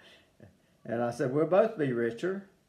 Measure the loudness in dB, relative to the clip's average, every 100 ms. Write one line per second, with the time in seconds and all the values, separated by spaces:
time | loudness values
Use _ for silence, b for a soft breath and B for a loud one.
0 | B B B _ -20 -20 _ _ -6 -4
1 | -2 -2 -2 0 4 4 4 2 -2 0
2 | -2 -2 -6 -6 -10 _